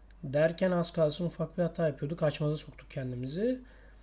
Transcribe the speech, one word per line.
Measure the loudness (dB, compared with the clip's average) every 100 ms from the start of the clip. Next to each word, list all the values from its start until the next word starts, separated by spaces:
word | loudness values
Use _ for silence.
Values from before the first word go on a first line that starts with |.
| -20 -12
Derken | -2 2 2 4 2
az | 2 0
kalsın | 2 2 2 -2
ufak | -2 -4 0
bir |
hata | -2 2 0
yapıyorduk. | 0 -4 0
Açmaza | 0 2 0 0
soktuk | -6 -16 -12
kendimizi. | -8 -6 -4 -6 -2 0 0 -6 -20 -20 -20